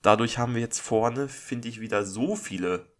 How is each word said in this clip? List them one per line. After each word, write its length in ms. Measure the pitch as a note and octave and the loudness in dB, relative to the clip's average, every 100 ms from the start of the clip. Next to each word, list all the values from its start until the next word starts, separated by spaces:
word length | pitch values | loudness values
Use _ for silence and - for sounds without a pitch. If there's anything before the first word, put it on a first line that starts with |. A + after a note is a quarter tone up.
dadurch 340 | G#2 A2 A#2 B2 | 6 6 4 0
haben 160 | A#2+ | 0
wir 80 | A#2 | 0
jetzt 180 | A#2 - | -2 -4
vorne, 480 | - A2 A#2 B2 C#3 | 0 2 2 0 -6
finde 400 | - - B2 A#2 | -8 -8 -8 -6
ich, 140 | A2 | -10
wieder 240 | A2 G#2 G2 | -2 0 0
so 300 | G2+ D3+ G3+ | -2 -2 -2
viele 500 | - F#2+ F2+ F2+ - | -4 -2 -2 -2 -6